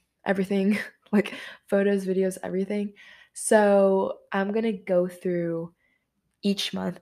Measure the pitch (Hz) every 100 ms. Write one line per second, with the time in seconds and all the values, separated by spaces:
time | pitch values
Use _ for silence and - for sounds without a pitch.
0 | _ _ - 196 190 202 190 208 - -
1 | _ 208 190 - - - _ 196 196 202
2 | 190 190 190 185 185 180 196 208 208 -
3 | - - - - - 220 208 202 196 190
4 | 190 - _ 196 196 214 226 190 - 180
5 | 180 180 185 175 170 165 170 - _ _
6 | _ _ _ _ 202 196 - 190 185 175